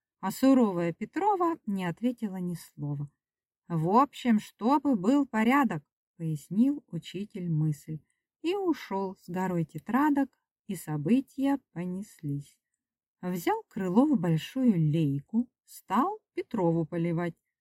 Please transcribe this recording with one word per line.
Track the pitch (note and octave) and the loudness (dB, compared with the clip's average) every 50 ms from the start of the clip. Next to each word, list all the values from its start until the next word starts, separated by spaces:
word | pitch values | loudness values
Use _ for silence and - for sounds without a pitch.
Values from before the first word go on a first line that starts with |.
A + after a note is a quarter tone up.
| _ _ _ _ | _ _ _ _
А | - F#3+ | -6 -6
суровая | G#3+ - - C4+ C4+ C4 A#3+ G#3 F#3 E3+ E3+ E3+ E3 | -4 2 4 6 6 6 6 4 2 0 -2 -2 -2
Петрова | - A3 - - D#4 F#4+ G#4 G#4 F4 F4+ E4+ E4 E4 _ | -4 -10 -8 -4 0 2 2 2 2 2 0 0 -2 _
не | - G3+ F#3+ F#3 | -6 -4 -2 -2
ответила | F3 E3+ - G#3+ B3 B3+ - A3+ G#3 F#3 F#3 | -4 -4 -2 -2 -4 -2 -2 -6 -6 -6 -6
ни | F3+ F3 F3 | -6 -6 -6
слова. | D#3+ - - _ - D3 D3 C#3+ C#3+ D3 C#3+ - _ _ _ _ _ _ _ _ _ _ _ | -8 -10 -16 _ -10 -6 -6 -6 -6 -8 -10 -12 _ _ _ _ _ _ _ _ _ _ _
«В | E3+ E3 D#3 E3+ | -4 -2 0 2
общем, | G3 A#3+ C#4 C#4+ - - - B3+ A3+ G#3 | 4 4 4 2 0 -4 0 2 2 2
чтобы | - - _ _ G3+ A#3+ C#4+ D4+ - C#4+ C4 | 0 -4 _ _ 0 2 2 2 2 0 0
был | G3 E3+ G3+ C#4 C#4+ C#4 | 2 2 2 2 2 2
порядок», | - - A3 A3 A#3 B3+ C#4+ C#4 G#3+ F#3 D3+ - _ _ _ _ _ _ _ | 0 0 0 2 4 4 4 4 2 0 -4 -10 _ _ _ _ _ _ _
пояснил | E3 D#3+ D#3 D3 - - E3+ G3+ B3 C#4 D4 C#4+ - _ | -4 -4 -4 -6 -6 -4 2 2 2 2 2 -2 -6 _
учитель | - E3 - - - F3+ G3+ G#3 _ G3 F3 F3 | -10 -10 -10 -8 -10 -10 -10 -10 _ -8 -4 -2
мысль. | D#3+ D3+ D#3 D#3 D3+ - - - D#3 D3+ - _ _ _ _ _ _ _ | 0 0 0 0 -2 -4 -8 -12 -12 -12 -12 _ _ _ _ _ _ _
И | - D#4+ F#4 | -4 -2 -2
ушёл | G4+ G4 F4+ D#4 - - - G3 G3 G3 F#3+ F#3+ - | 0 0 0 -2 -2 -4 -6 -4 -4 -4 -4 -8 -10
с | _ - | _ -8
горой | F3 F#3 F#3 F3+ F3+ E3+ E3 | -4 -4 -2 0 0 0 -2
тетрадок, | - - D#3+ - - A3 C4 D4 D#4 D4 C#4 C#4 C4 - _ _ _ _ _ _ - | -2 -6 -14 -8 -2 0 2 4 4 4 2 2 0 -4 _ _ _ _ _ _ -10
и | G3 | -10
события | E3+ - - D3+ D3+ C#3+ D#3+ A3+ C4+ C4 - - - C4 C#4 C#4 C#4 - _ _ | -10 -6 -6 -4 -4 0 2 2 2 2 -2 -6 -4 -2 -2 -2 -2 -4 _ _
понеслись. | E3 F3 F3+ F3+ F#3+ G#3 - - - - C#3+ C#3+ C#3+ C#3+ - _ _ _ _ _ _ _ _ _ _ _ _ _ _ | -8 -8 -6 -8 -8 -10 -12 -16 -12 -8 -6 -6 -6 -8 -12 _ _ _ _ _ _ _ _ _ _ _ _ _ _
Взял | - F3+ F3+ F3+ E3+ E4+ G#4 A4+ G#4+ _ | -8 -6 -6 -4 -2 -2 -2 -2 -4 _
Крылов | _ A3 F#3+ F#3 F3 G#3+ C4+ D#4 C#4+ G3 | _ -6 -4 0 4 4 4 4 2 2
большую | E3 F3 D#3+ D#3 - - - C4 C4 B3 G3+ | 2 2 0 0 -2 -4 -4 0 2 2 4
лейку, | E3+ D#3+ D3+ D3 E3 D#3+ C#3+ C#3 C#3+ - _ - A3+ B3 - _ _ _ | 4 2 2 2 2 2 2 0 -2 -6 _ -4 -4 -4 -4 _ _ _
стал | _ - - _ _ F#3 G#3+ C#4+ F#4+ G#4+ G#4+ _ _ _ | _ -20 -20 _ _ 0 0 2 0 -2 -6 _ _ _
Петрову | - F#4+ - - A3 F3+ E3+ E3 E3 E3 | -10 -10 -6 -4 0 0 2 2 2 -2
поливать. | - - E3+ E3 F3 E3+ D#3+ F3 F3 - - _ _ _ _ | -2 -4 -2 -2 -2 0 -2 -2 -4 -6 -10 _ _ _ _